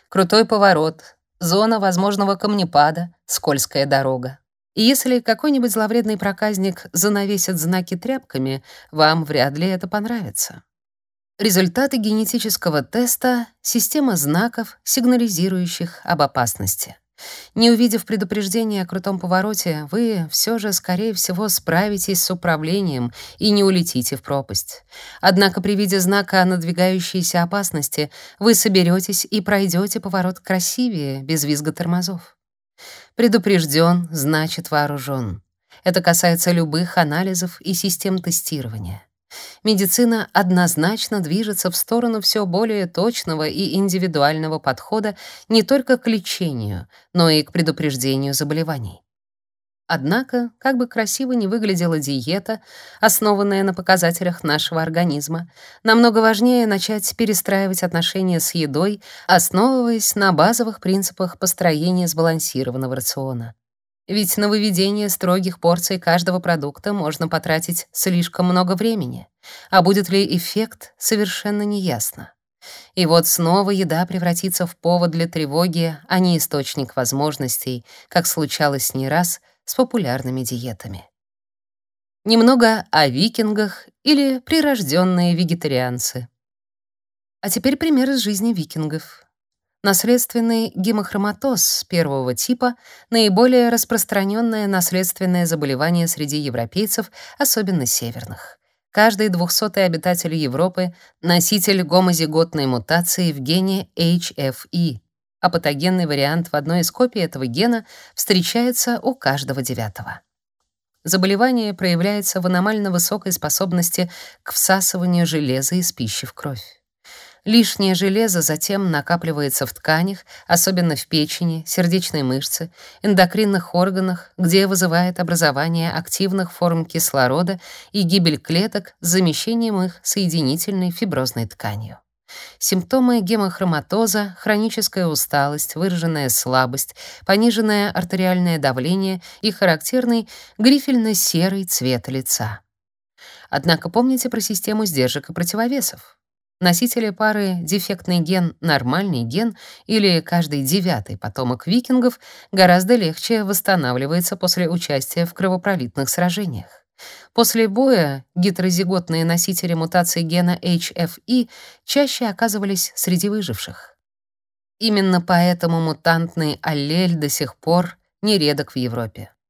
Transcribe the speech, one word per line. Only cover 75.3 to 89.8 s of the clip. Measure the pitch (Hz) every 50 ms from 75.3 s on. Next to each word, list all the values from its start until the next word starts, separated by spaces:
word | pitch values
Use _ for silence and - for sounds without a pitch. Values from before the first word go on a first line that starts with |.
| - 160 151 139 143 165 175 185 165 170 165 165 160 - - -
а | 180 185
не | 185 180 170 151
источник | - - - 143 135 - - 147 127 - -
возможностей, | 135 123 - 135 139 147 151 139 - 135 123 - - - 131 127 120 - _ - - - -
как | - 175 170 -
случалось | - 165 151 135 - - 151 143 139 131 - - -
не | 135 135 135
раз | 151 170 180 170 - - _ _ _ _ -
с | - -
популярными | - 254 254 - 226 165 123 127 131 123 127 131 131
диетами. | 123 113 127 117 123 123 104 - - 104 95 92 - _ _ _ _ _ _ _ _ _ _ _ _ _ _ _ _ _ _ _ _ _ _ _ -
Немного | 214 226 226 226 247 269 240 233 226 220 202 - -
о | - 156 151
викингах | 135 120 139 196 233 - 233 214 214 208 214 214 190 - - - _ _ _
или | - 277 302 285 277 269 262 247
прирожденные | - - 311 320 302 285 269 214 170 135 151 180 185 185 180 180 175 175 170
вегетарианцы. | 165 185 160 170 170 - 147 131 123 127 123 123 123 - - - 127 120 - _ _ _ _ _ _ _ _ _ _ _ _ _ _ _ _ _ _ _ _ _ -
А | - 196
теперь | - 233 - 269 277
пример | - 330 330 294 247 262 269
из | 277 247
жизни | - 208 208 185 220 233
викингов. | 214 175 147 - - 160 156 147 156 160 - - - - _ _ _ _ _ _ _ _ _ _ _ _